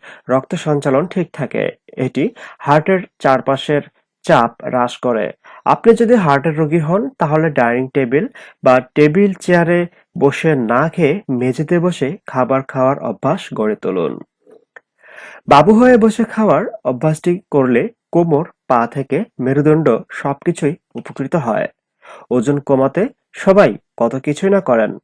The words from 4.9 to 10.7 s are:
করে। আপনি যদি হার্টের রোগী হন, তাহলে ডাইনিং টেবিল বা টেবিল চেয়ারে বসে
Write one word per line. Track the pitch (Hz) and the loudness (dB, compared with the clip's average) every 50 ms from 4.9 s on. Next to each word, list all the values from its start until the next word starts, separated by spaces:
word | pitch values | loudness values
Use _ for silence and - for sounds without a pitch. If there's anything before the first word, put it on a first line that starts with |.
| - - - | -4 -6 -4
করে। | 123 117 110 92 - - _ _ - - - - 127 139 | -4 -2 -2 -4 -6 -8 _ _ -20 -20 -4 0 0 0
আপনি | - - 233 220 226 | 4 4 4 4 4
যদি | 233 214 247 220 175 | 4 2 2 2 4
হার্টের | 147 139 135 139 165 147 156 | 2 2 2 0 -2 -2 -2
রোগী | 160 143 165 170 147 | -2 0 0 -2 0
হন, | 156 180 208 254 269 - - | 0 -2 -2 -4 -6 -6 -4
তাহলে | 170 143 156 156 160 160 - 131 | -2 0 0 0 0 0 0 0
ডাইনিং | 120 120 120 127 131 127 - | 0 0 0 -2 -4 -4 -2
টেবিল | 139 131 117 131 151 214 285 - - - - - _ - | -2 -2 0 0 -2 -2 -4 -8 -14 -20 -20 -14 _ 2
বা | 131 127 131 127 - - | 2 2 2 0 -2 0
টেবিল | 151 151 151 151 196 202 196 185 - - | 2 2 4 4 2 2 2 0 -2 -2
চেয়ারে | 185 175 170 170 165 175 175 175 170 _ _ _ _ - | 0 2 2 2 2 0 0 -2 -4 _ _ _ _ -4
বসে | - 135 139 135 - - 160 151 131 117 107 | 0 0 0 0 0 0 0 0 0 0 0